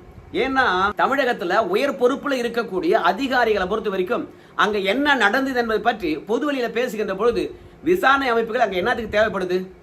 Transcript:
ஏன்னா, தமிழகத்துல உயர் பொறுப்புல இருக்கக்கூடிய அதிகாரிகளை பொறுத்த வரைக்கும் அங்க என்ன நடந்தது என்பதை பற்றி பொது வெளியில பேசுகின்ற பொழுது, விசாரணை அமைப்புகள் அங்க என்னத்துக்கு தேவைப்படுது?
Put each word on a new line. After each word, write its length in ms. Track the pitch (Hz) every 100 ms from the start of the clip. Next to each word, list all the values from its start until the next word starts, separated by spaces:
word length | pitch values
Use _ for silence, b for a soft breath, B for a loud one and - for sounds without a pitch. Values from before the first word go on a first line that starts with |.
| - - -
ஏன்னா, 300 | 175 254 269 240 185 196 208
தமிழகத்துல 600 | 202 269 254 196 180 202
உயர் 420 | 196 208 269 233
பொறுப்புல 320 | 247 277 285
இருக்கக்கூடிய 600 | 262 240 233 220 185 160
அதிகாரிகளை 760 | - 170 190 269 254 233 202 180
பொறுத்த 220 | 214 208
வரைக்கும் 400 | 190 180 226 - B B B
அங்க 220 | 190 208
என்ன 380 | 190 240 294 277
நடந்தது 440 | 202 254 269 247
என்பதை 220 | 233 214
பற்றி 360 | 233 226 165 151
பொது 360 | - 233 294
வெளியில 160 | 269 233
பேசுகின்ற 460 | 208 247 208 196 185
பொழுது, 400 | 233 180 - B B B
விசாரணை 440 | - 180 262 277 262
அமைப்புகள் 340 | 233 220 240
அங்க 140 | 220 185
என்னத்துக்கு 440 | 214 233 214 208
தேவைப்படுது? 480 | 214 190 180 185 185 -